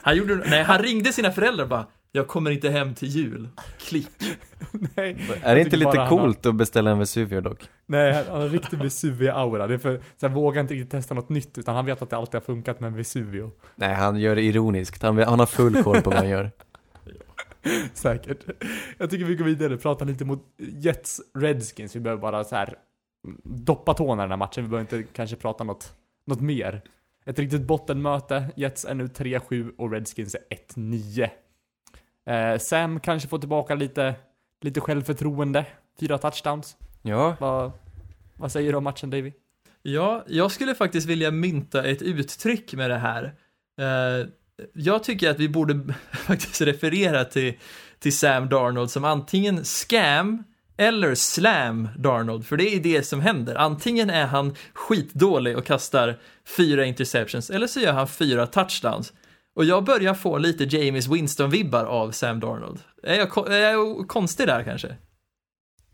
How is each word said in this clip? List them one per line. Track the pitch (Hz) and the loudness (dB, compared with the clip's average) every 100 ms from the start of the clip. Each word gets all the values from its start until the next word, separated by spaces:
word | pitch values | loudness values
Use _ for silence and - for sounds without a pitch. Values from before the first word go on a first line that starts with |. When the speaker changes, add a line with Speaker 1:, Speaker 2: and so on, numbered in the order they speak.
Speaker 1:
han | - 160 | 4 4
gjorde, | 202 | 4
nej, | 196 - 151 | 0 4 4
han... | 156 190 | 6 4
ringde | 233 220 226 | 4 2 2
sina | 247 202 | 2 0
föräldrar | 185 214 214 | 2 2 2
och | 127 | -2
bara, | 123 110 _ _ | -2 -4 _ _
"Jag | 139 135 | -2 -2
kommer | 160 151 | -2 0
inte | 147 147 | 0 0
hem | 143 139 | 0 -2
till | 120 131 | -6 -4
jul." | 143 135 110 113 - - - | -2 -4 -6 -12 -14 -18 -16
Klick. | - 160 - - 208 175 - | -6 -6 -6 -10 -10 -10 -14
Speaker 2:
<laughs> | - - | -18 -14
Nej, | 214 180 - | -8 -6 -4
Speaker 3:
Är | 190 180 196 101 123 | -6 -6 -6 -4 4
Speaker 2:
jag | 127 | 6
Speaker 3:
det | |
inte | |
Speaker 2:
tycker | 170 160 | 6 4
Speaker 3:
lite | |
Speaker 2:
bara | 147 135 | 4 4
han | 127 | 4
har | 170 | 4
Speaker 3:
coolt | 147 104 123 | 4 2 2
att | |
beställa | 110 113 117 107 | 2 2 4 4
en | 104 | 4
Vesuvio | 101 - 107 95 | 2 -2 -2 -2
dock? | 95 - - _ _ | -4 -8 -16 _ _
Speaker 2:
Nej, | 147 143 | 2 4
han, | 147 139 | 2 -2
han | 170 | -4
har | 147 | -2
riktig | 165 - 156 | -2 -4 -4
Vesuvio-aura. | 139 - 160 123 131 131 127 110 101 | -4 -2 -4 0 0 2 0 -2 -2
Det | |
är | 123 | -2
för, | 131 127 - _ | -2 -4 -8 _
så | 139 | -2
här, | |
vågar | 135 147 143 | 2 0 0
inte | 135 | -2
riktigt | 139 127 | -4 -6
testa | 139 123 | -6 -6
något | 127 123 | -6 -2
nytt, | 151 131 - | -4 -4 -8
utan | 120 120 | -4 -2
han | 131 | -2
vet | 131 | -4
att | 123 | -6
det | 117 | -6
alltid | 120 | -4
har | 117 | -6
funkat | - 120 117 117 | -6 -6 -6 -6
med | 113 | -6
en | 110 | -6
Vesuvio. | 113 131 107 98 110 - - - | -6 -6 -6 -8 -10 -14 -20 -4
Speaker 3:
Nej, | 98 | -2
han | 95 101 104 | 2 2 2
gör | 107 107 | 2 4
det | |
ironiskt. | 110 110 110 95 92 - | 4 4 2 0 -2 -2
Han, | 110 107 | 2 4
han | 113 120 | 6 6
har | 120 | 4
full | - 120 113 | 6 6 6
koll | 160 101 | 6 4
på | - | 4
vad | 95 | 2
han | 98 | 2
gör. | 98 101 - | 0 -2 -8
<laughs> | - - _ - - - - - - - 294 226 143 | -20 -20 _ -20 -20 -20 -20 -16 -16 -8 -4 -2 -4
Speaker 2:
Säkert. | - 139 117 - 139 - - 214 226 - - | -4 -2 -2 -4 -10 -10 -12 -10 -10 -12 -6
Jag | 170 | -4
tycker | 180 | -2
vi | 175 | -2
går | 175 | 0
vidare | 165 156 151 | 2 2 0
och | 123 | 0
pratar | 151 143 139 | -2 -2 -2
lite | 131 | -4
mot | 135 139 - _ | -4 -6 -8 _
Jets | - 143 160 156 - - - | -14 -2 0 0 -4 -12 -10
Redskins. | 135 147 143 113 - 104 120 | -2 0 0 -4 -12 -12 -8
Vi | |
behöver | 117 110 | -4 -4
bara | 107 107 | -2 -4
så | 104 110 | -4 -4
här | 101 - _ _ _ _ - - | -4 -8 _ _ _ _ -18 -16
doppa | - 123 120 143 - | -12 -6 0 0 2
tårna | 151 147 110 | 0 2 0
i | |
den | 95 | -2
här | 95 | -2
matchen. | 98 - | -4 -6
Vi | 117 | -6
behöver | 113 110 117 | -6 -4 -8
inte | 110 | -8
kanske | - 110 117 | -8 -8 -6
prata | 113 110 | -8 -6
något, | 110 101 - - _ _ - | -8 -10 -12 -20 _ _ -8
något | 131 | -4
mer. | 143 139 98 101 - _ _ _ - | -2 -2 -4 -8 -14 _ _ _ -10
Ett | 135 | -4
riktigt | 143 147 | -2 -2
bottenmöte. | 127 156 - 139 143 143 - 139 135 135 | 0 -2 0 -4 -2 -4 -2 -4 -4 -4
Jets | 135 131 | -6 -6
är | - | -8
nu | 131 127 | -6 -8
tre | 127 131 127 | -6 -4 -4
sju | - 123 117 - | -2 -4 -4 -6
och | 117 | -6
Redskins | 110 110 - 104 | -4 -6 -10 -8
är | - - | -10 -10
ett | - _ - | -14 _ -10
nio. | 110 113 104 107 113 - _ _ _ _ _ - _ _ - | -6 -6 -6 -4 -4 -4 _ _ _ _ _ -20 _ _ -4
Eh, | 117 113 113 | -2 0 -2
Sam | - 165 165 160 | 0 0 0 -4
kanske | - 160 139 | -2 -4 -4
får | 160 | -8
tillbaka | 143 151 143 | -2 -2 -2
lite, | 143 143 143 131 120 _ _ _ _ | -4 -2 -2 -2 -4 _ _ _ _
lite | 147 143 | -6 -4
självförtroende. | - 147 135 143 151 143 143 139 143 - _ _ | -2 -4 -4 -4 -4 -2 -2 -2 -2 -12 _ _
Fyra | 156 143 | -4 -2
touchdowns. | 151 - 147 147 143 - - - | -2 -4 -6 -6 -8 -18 -20 -12
Speaker 3:
Ja. | 113 107 156 165 | -4 0 0 0
Speaker 2:
Vad, | 135 131 127 - - - - - _ - | -4 -2 -4 -10 -20 -20 -20 -20 _ -12
vad | 139 | -8
säger | 151 147 | -2 0
du | 143 | 0
om | |
matchen, | 139 135 139 | -2 -6 -6
Davy? | 139 131 139 _ _ _ _ | -6 -6 -12 _ _ _ _
Speaker 1:
Ja, | 147 143 190 226 - | -6 -2 0 -2 -2
jag | 160 196 | 0 0
skulle | 190 269 | 0 -2
faktiskt | 254 196 170 156 | 0 0 0 -2
vilja | 165 160 | 0 0
mynta | 156 180 151 143 139 | 0 0 -2 -2 -2
ett | 135 135 | 0 -2
uttryck | 175 160 139 - 220 240 - | -2 -2 -4 -2 -2 -2 -4
med | 131 127 | -6 -2
det | 123 | 0
här. | 117 117 135 147 _ _ _ - | -2 -4 -8 -12 _ _ _ -6
Eh, | 135 131 127 127 123 - _ - - | -2 0 0 -2 -4 -10 _ -20 -18
jag | - 156 214 | -4 0 0
tycker | 214 208 170 | 0 0 0
att | 147 | 2
vi | 151 | 0
borde | 156 151 147 135 | 2 2 0 -2
<laughs> | 131 - | -8 -10
faktiskt | - - 190 - - | -12 -2 -2 -2 0
referera | 147 143 160 175 185 147 | 0 2 0 2 2 2
till, | 123 139 131 117 - - - _ | 2 0 -2 -4 -12 -20 -20 _
till | 147 139 | -2 4
Sam | 147 131 131 | 4 4 4
Darnold | 135 123 123 120 | 4 4 0 -2
som | 143 | 0
antingen | 147 151 143 190 202 180 | 0 0 0 0 2 0
scam | - - - 226 170 143 190 226 220 _ _ - | -2 -6 2 4 4 4 2 -2 -6 _ _ 2
eller | 214 226 170 | 2 4 2
slam | 123 - - 202 185 123 113 110 123 | 2 0 4 4 4 2 -2 -4 0
Darnold, | 135 120 113 113 113 | 2 2 0 -4 -2
för | 147 | 0
det | 196 | 2
är | 202 | 2
det | 170 156 | 2 2
som | - 139 | 2 0
händer. | 170 180 117 | 2 2 -2
Antingen | 120 151 151 240 233 208 | 0 0 0 0 0 2
är | 165 139 | 2 2
han | 139 139 139 - | 0 0 -4 -14
skitdålig | - - 214 - 139 190 156 120 120 | -14 0 0 0 2 4 4 2 -2
och | - | 0
kastar | 139 - 139 120 117 - - - - | -2 2 2 2 0 -12 -20 -10 2
fyra | 170 143 | 4 6
interceptions, | 131 120 127 123 107 123 117 | 2 0 0 0 0 -4 -4
eller | 196 233 | -2 -2
så | 277 | 0
gör | 208 | 2
han | 135 135 | 2 -2
fyra | - 151 123 120 | 0 2 2 2
touchdowns. | - 185 - 120 107 - - _ _ _ | 2 0 0 -2 -2 -6 -14 _ _ _
Och | - | 2
jag | 160 185 | 4 4
börjar | 196 247 190 | 4 4 4
få | 190 185 147 | 0 0 2
lite | 165 165 | 0 0
Jameis | 135 151 143 135 123 | 0 2 2 0 2
Winston-vibbar | 165 147 - 139 170 180 120 | 0 0 0 2 2 2 0
av | 110 120 110 | 2 0 -2
Sam | 110 123 113 | -2 -4 -2
Darnold. | 113 113 110 - - _ | -4 -6 -8 -12 -16 _
Är | - 190 | -2 0
jag | 196 | 0
ko-, | - 202 | -2 0
är | 202 214 | 4 4
jag | 220 214 220 185 | 4 0 -2 -4
konstig | 233 180 - 262 | -2 -2 0 2
där | 123 | 2
kanske? | 113 117 - 123 _ _ _ _ _ _ _ _ _ | -2 -8 -10 -14 _ _ _ _ _ _ _ _ _